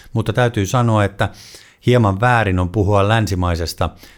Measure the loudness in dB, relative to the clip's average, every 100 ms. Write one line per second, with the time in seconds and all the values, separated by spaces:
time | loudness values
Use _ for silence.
0 | -8 -6 -4 0 0 0 -2 0 2 2
1 | 0 -2 -6 -6 -20 -20 -20 _ 0 2
2 | 2 2 2 2 2 0 0 0 2 2
3 | 2 0 0 -2 -2 -2 -6 -6 -6 -6
4 | -20